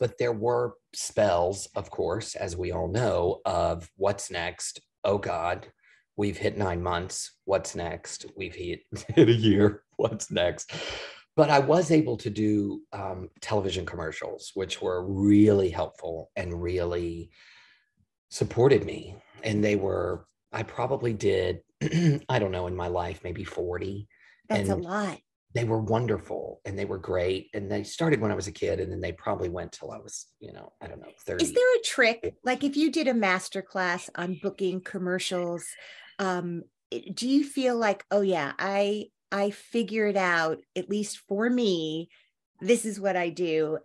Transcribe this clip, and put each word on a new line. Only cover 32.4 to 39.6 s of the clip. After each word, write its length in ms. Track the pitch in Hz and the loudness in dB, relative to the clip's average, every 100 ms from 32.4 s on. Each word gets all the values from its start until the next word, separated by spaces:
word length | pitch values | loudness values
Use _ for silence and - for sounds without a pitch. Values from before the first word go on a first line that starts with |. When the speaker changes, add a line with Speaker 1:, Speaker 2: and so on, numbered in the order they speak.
Speaker 2:
Like, 180 | 247 254 | -4 -2
if 140 | 285 285 | -2 2
you 160 | 311 | 0
did 160 | 330 269 | 2 2
a 60 | |
masterclass 960 | 240 196 185 - 196 185 190 180 180 - | 2 2 0 -2 -10 -8 -4 -2 -2 -6
on 240 | - 180 180 | -8 -6 -4
booking 400 | 202 196 190 185 | -6 -2 -2 -2
commercials, 840 | - 190 180 180 - 180 175 170 - - - - - - | -6 -6 -4 -2 -2 -4 -4 -6 -8 -16 -18 -20 -20 -4
um, 460 | 190 180 175 170 - _ - | -2 -2 -4 -8 -10 _ -10
i-, 160 | - - | -10 -8
do 120 | - 240 | -6 2
you 160 | 277 | 2
feel 320 | 285 277 254 233 | 2 0 0 2
like, 280 | 214 190 - | 0 0 0
"Oh 100 | 208 | 2
yeah, 320 | 196 170 139 - | 2 2 -2 -4
I, 480 | 190 196 202 208 - _ - | -2 0 2 0 -6 _ -6
I 180 | 196 202 | -2 -2
figured 640 | 202 | -4